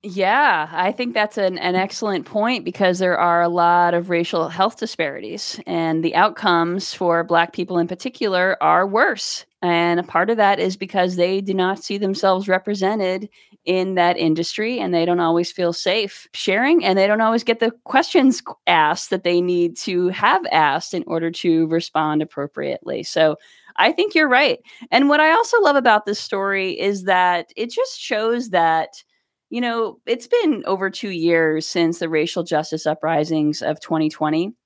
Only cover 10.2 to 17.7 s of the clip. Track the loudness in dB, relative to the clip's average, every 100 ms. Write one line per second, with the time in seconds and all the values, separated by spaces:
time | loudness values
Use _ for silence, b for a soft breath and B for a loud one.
10.2 | 0 2 2 2 0 -4 -4 0 0 2
11.2 | 0 0 -2 -2 0 -2 -6 -4 -2 0
12.2 | 2 2 0 -2 0 -2 -2 0 -2 -4
13.2 | -8 b b b -2 -2 0 2 2 2
14.2 | 2 0 -2 -4 -4 -4 -2 0 2 2
15.2 | 2 2 0 -2 -2 -2 -2 -2 -2 -8
16.2 | -18 -6 -2 0 4 2 4 2 2 2
17.2 | 2 0 0 0 0